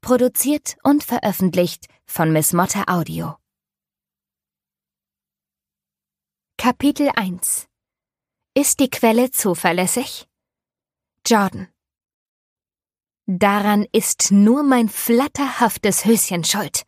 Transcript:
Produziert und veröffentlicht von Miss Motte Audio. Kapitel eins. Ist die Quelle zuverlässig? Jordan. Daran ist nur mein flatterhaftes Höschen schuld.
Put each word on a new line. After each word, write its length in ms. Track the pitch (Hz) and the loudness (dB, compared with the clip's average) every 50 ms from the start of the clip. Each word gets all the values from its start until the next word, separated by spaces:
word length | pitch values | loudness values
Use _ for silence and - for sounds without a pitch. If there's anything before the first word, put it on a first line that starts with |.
Produziert 760 | - - 254 240 247 254 233 - - 262 294 302 _ - - _ _ | 0 0 2 2 2 0 0 -2 -2 -2 -2 -2 _ -10 -14 _ _
und 200 | 262 294 294 - | 2 2 2 0
veröffentlicht 840 | - 240 240 - 208 180 - 190 180 160 180 180 175 - - - _ _ _ _ | -2 -4 -2 -2 -2 -2 0 -2 0 2 2 0 0 -2 -10 -18 _ _ _ _
von 260 | _ - - 165 160 | _ -4 -2 0 2
Miss 220 | 160 156 156 - - | 2 2 0 0 0
Motte 340 | 170 175 170 - 202 196 | 0 0 0 -2 -4 -4
Audio. 480 | - 180 175 156 - 160 165 165 160 - _ _ _ _ _ _ _ _ _ _ _ _ _ _ _ _ _ _ _ _ _ _ _ _ _ _ _ _ _ _ _ _ _ _ _ _ _ _ _ _ _ _ _ _ _ _ _ _ _ _ _ _ _ _ _ _ _ _ _ _ _ _ _ _ | -2 -2 -4 -4 -4 -8 -8 -8 -10 -12 _ _ _ _ _ _ _ _ _ _ _ _ _ _ _ _ _ _ _ _ _ _ _ _ _ _ _ _ _ _ _ _ _ _ _ _ _ _ _ _ _ _ _ _ _ _ _ _ _ _ _ _ _ _ _ _ _ _ _ _ _ _ _ _
Kapitel 520 | - - 254 247 _ - 285 - - 294 277 - | -4 -2 -2 -2 _ 0 -2 0 0 -2 -2 0
eins. 520 | - 202 185 180 180 - - - - - _ _ _ _ _ _ _ _ _ _ _ _ _ _ _ _ _ _ | -2 -4 -4 -6 -6 -6 -6 -6 -6 -8 _ _ _ _ _ _ _ _ _ _ _ _ _ _ _ _ _ _
Ist 260 | 277 285 - - - | 0 0 0 2 0
die 100 | 277 254 | 0 -2
Quelle 420 | - - - 233 220 233 247 262 | 0 0 2 2 4 2 0 0
zuverlässig? 960 | - - - 208 175 - - 180 165 180 185 180 - 247 277 - - - - _ _ _ _ _ _ _ _ _ _ _ _ _ _ _ _ _ _ _ _ | -2 -2 -2 -2 -2 0 0 -2 0 0 -2 -2 -2 -4 -6 -8 -12 -16 -18 _ _ _ _ _ _ _ _ _ _ _ _ _ _ _ _ _ _ _ _
Jordan. 420 | - 233 214 202 190 - 190 190 _ _ _ _ _ _ _ _ _ _ _ _ _ _ _ _ _ _ _ _ _ _ _ _ _ _ _ _ _ _ _ _ | 0 2 2 2 0 -4 -8 -14 _ _ _ _ _ _ _ _ _ _ _ _ _ _ _ _ _ _ _ _ _ _ _ _ _ _ _ _ _ _ _ _
Daran 600 | - 190 180 208 202 202 208 202 202 208 208 208 - | -6 -2 0 2 2 2 2 0 2 2 2 0 2
ist 400 | - 226 - - - _ - - | 0 0 0 0 -4 _ 0 4
nur 320 | 196 202 202 214 240 285 302 | 6 6 6 6 4 4 4
mein 260 | 277 262 240 226 208 | 2 2 2 2 0
flatterhaftes 1160 | - - - - 233 233 269 294 _ - 285 262 - - 247 214 - - - 208 185 - - | -2 -6 -2 0 2 2 2 0 _ -4 -6 -4 0 0 0 0 0 0 -2 -2 -2 0 2
Höschen 380 | 196 233 202 - - 190 170 160 | 2 2 2 2 -2 -4 -4 -2
schuld. 400 | - - 202 196 143 - - - | -2 -2 -4 -4 -6 -6 -8 -10